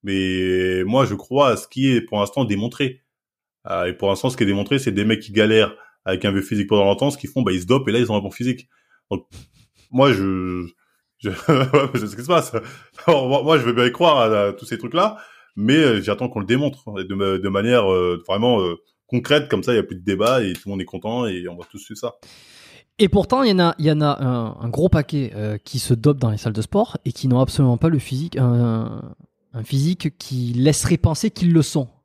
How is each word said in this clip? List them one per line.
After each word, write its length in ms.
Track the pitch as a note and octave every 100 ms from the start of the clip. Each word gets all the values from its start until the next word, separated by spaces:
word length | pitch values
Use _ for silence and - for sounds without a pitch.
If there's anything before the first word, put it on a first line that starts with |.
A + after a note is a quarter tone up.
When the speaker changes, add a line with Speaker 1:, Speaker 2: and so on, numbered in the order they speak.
Speaker 1:
Mais 800 | G2 F#2+ F#2+ F#2 F#2 F#2 F#2 F#2 F#2+
moi, 200 | B2+ A#2
je 100 | G2+
crois 340 | - C3+ C3+
à 80 | G#2+
ce 100 | -
qui 220 | C3 C3+
est 100 | A#2+
pour 180 | A2+ G#2+
l'instant 260 | G2+ - A#2
démontré. 560 | G2+ A2+ - C3+ C3 _ _ _ _ _ _ -
Euh, 160 | F2+ F2+
et 80 |
pour 160 | F2+ G2
l'instant, 200 | G2 C3
ce 80 | C3
qui 60 |
est 40 | G2
démontré, 300 | G2 G2 C#3
c'est 140 | C3
des 140 | G2 G#2+
mecs 160 | A2
qui 100 | -
galèrent 420 | G#2 G#2+ A2 G2+ - - _ F#2+
avec 180 | F#2+ G2+
un 60 |
vieux 100 | G2
physique 260 | G2 G#2+ G2+
pendant 160 | G#2 G2
longtemps, 240 | G2+ C#3
ce 60 | C#3
qu'ils 120 | -
font, 120 | C3+
bah, 100 | G2+
ils 100 | F#2
se 40 | F2+
dopent 220 | C3+ C3
et 20 |
là, 80 | A2+
ils 120 | A2
ont 40 | G#2
un 60 |
bon 100 | G2+
physique. 380 | - B2 B2+ _ _ _ _ _
Donc, 140 | F#2+ _ - - _ _ _ _
moi, 220 | B2+ C#3
je, 540 | G2+ G2 F#2 F#2 F2+ E2+ _ _ _ _ _
je, 120 | G#2
<laughs> 200 | F#2+ -
ouais, 400 | C#3 C3 D3 C#3 B2
c'est 120 | G#2
ce 80 | A2+
qui 60 |
se 60 | C3
passe. 260 | E3+ C3 A2+ - - - - -
Alors, 220 | D3+ B2+
moi, 160 | C3+
moi, 140 | C#3 D#3+
je 60 |
veux 100 | A#2+
bien 120 | A#2+ B2
y 60 |
croire 260 | B2 F3 C#3+
à, 300 | A2 G#2+ G2+
à 60 |
tous 120 | G2 -
ces 120 | A2+
trucs-là, 400 | A#2+ E3 G#3+ G#3 - - _ -
mais, 180 | G#2+ D3
euh, 260 | D3 G#2+
j'attends 280 | F#2 G2+ B2
qu'on 100 | G#2+
le 60 | G2
démontre, 420 | B2+ D3 C3 -
hein, 160 | G2+
de 100 | F#2 G2
ma-, 240 | G2 F#2+
de 100 | G2
manière, 420 | G2 A2 B2 G2
euh, 320 | F#2 F2+ F2 -
vraiment, 340 | G2 A#2+ A2+
euh, 140 | F2+ E2+ _ _ _
concrète, 420 | B2 B2 D3 -
comme 140 | G#2+
ça, 100 | B2+
il 40 | A2+
y 20 |
a 40 |
plus 120 | - F#2
de 60 |
débat 400 | F#2+ F#2+ A2 C3
et 100 | G2+
tout 80 | E2 G2+
le 20 |
monde 100 | G2
est 40 | F2
content 400 | F#2 G#2+ A#2+ A#2
et 220 | F2+ F2
on 80 | F2
va 80 | E2+
tous 100 | G2
suivre 200 | - G#2+
ça. 140 | A#2+ - - - - - - - _ -
Speaker 2:
Et 100 | G3+
pourtant, 340 | G3 - B3+
il 60 | B3+
y 40 |
en 60 | F#3
a, 160 | E3+ -
il 60 | D3+
y 60 |
en 80 | D3+
a 240 | D3 C#3
un, 320 | C3 B2 A2+ -
un 80 | A#2
gros 180 | A2+ F3+
paquet, 440 | D#3+ C#3 D3 B2+ G2+
euh, 220 | G#2+ G#2+
qui 220 | - B2+
se 140 | -
dopent 260 | A#2 D3 C#3+
dans 100 | A#2+
les 80 | G#2+
salles 160 | A#2+
de 80 | G#2+
sport 360 | A2 G3+ - -
et 80 | -
qui 160 | - C3
n'ont 120 | B2
absolument 380 | C3 - C3 A#2+
pas 120 | E3
le 100 | D3+
physique, 380 | - C3 E3 -
un, 640 | B2 A#2+ A#2+ A2+ A2+ G#2+ B2+ - _ _ _
un 100 | A#2+
physique 540 | A2+ C3+ D3+ F3+ D3+ _
qui 360 | - B2+ A#2+ A#2+
laisserait 420 | C#3 D3 - F3
penser 340 | E3+ D3+ A3
qu'ils 200 | - F3
le 100 | E3
sont. 260 | C#3+ D#3 B2 _